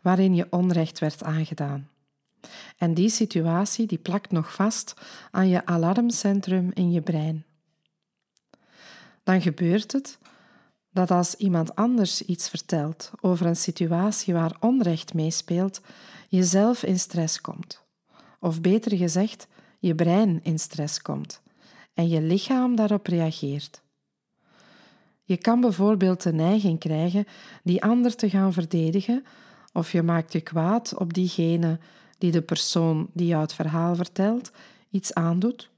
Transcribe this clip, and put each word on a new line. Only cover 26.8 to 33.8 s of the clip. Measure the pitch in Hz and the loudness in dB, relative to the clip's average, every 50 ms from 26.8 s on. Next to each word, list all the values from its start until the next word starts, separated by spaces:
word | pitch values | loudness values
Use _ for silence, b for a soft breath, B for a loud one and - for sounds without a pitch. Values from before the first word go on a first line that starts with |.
| - 156 156 151 165 175 175 202 208 B B B B B B B B | -2 -2 -2 0 0 0 0 0 -2 B B B B B B B B
die | 180 175 190 - | 0 0 2 2
ander | 208 233 247 240 240 220 | 2 2 4 2 0 0
te | - - 202 | 0 -2 2
gaan | 175 196 190 190 175 | 2 2 2 2 2
verdedigen, | 180 165 165 - 170 160 160 165 202 190 - 240 269 269 B B B B B B B B B _ | 0 -2 0 0 0 0 2 0 0 0 0 -2 -2 -4 B B B B B B B B B _
of | 180 165 - | -4 -4 0
je | - 175 | 0 0
maakt | 165 165 170 165 165 - - | 2 2 2 0 -2 -2 -6
je | 160 | -6
kwaad | 160 - 160 165 160 175 214 233 233 - - | -6 -2 -2 -2 0 2 0 0 -2 -6 -6
op | - 185 165 170 | -6 -6 -4 -2
diegene | 185 185 180 - - 165 165 170 170 170 165 160 160 b b b b b b b | -2 -2 0 0 0 0 2 2 2 2 0 0 -2 b b b b b b b
die | _ - 175 | _ -2 2
de | 160 165 | 2 0
persoon | 160 - 170 - - - - 175 165 165 160 156 160 - - | 0 -2 -4 -2 -2 0 0 2 2 2 2 0 -2 -4 -4
die | 170 175 | -2 0
jou | 170 170 156 | 0 2 0
het | 156 151 - | 0 -2 -4
verhaal | - - 156 156 165 | -4 -4 -2 -2 0